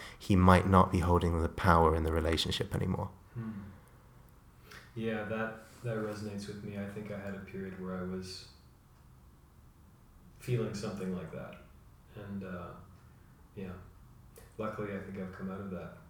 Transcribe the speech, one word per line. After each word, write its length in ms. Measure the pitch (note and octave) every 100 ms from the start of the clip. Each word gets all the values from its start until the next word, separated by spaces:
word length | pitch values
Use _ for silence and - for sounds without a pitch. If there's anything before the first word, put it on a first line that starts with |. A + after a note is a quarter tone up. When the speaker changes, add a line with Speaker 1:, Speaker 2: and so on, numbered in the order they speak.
| - -
Speaker 1:
he 180 | - F#2+
might 320 | F2+ F2+ F#2+
not 240 | F#2 F2+
be 80 | F2+
holding 420 | E2 F2 E2+ E2
the 60 | E2
power 480 | - F#2 E2 D#2+ D#2+
in 80 |
the 80 | D#2+
relationship 600 | D#2+ D#2+ E2 - - -
anymore. 360 | - - F2+ G2+ - -
Speaker 2:
Hmm. 160 | A#2 A2 G2+ G2 F#2 - - - - - - - - - - -
Yeah, 300 | A2+ A2+ G#2+
that, 380 | G#2 A2 A2 - - -
that 140 | A#2+ A2
resonates 500 | G#2+ G2+ G#2 G2 G2+
with 160 | G2
me. 160 | G2+ G2+
I 80 | G2+
think 160 | G#2+ G2+
I 80 | G2
had 160 | G2
a 40 | F#2+
period 440 | - G2 F#2+ F#2
where 120 | F#2 F#2
I 60 |
was 400 | F2+ F#2 F2+ - - - - - - - - - - - - - - - - - - - - -
feeling 360 | - A2+ G#2+
something 420 | G2+ G#2+ G2 F#2 F2+
like 160 | D#2+
that. 240 | - - - - - - - - G#2+ G2+
And, 160 | G2
uh, 240 | F#2 F2+ E2+ F2+ - - - - - - - G#2
yeah, 160 | F#2 F2+ - - - - - - - -
luckily 340 | G#2+ - G#2
I 40 | F#2+
think 200 | F#2+ F#2+
I've 180 | F#2 -
come 140 | F#2+
out 100 | G2
of 100 | G2
that, 240 | F2 D#2+ - -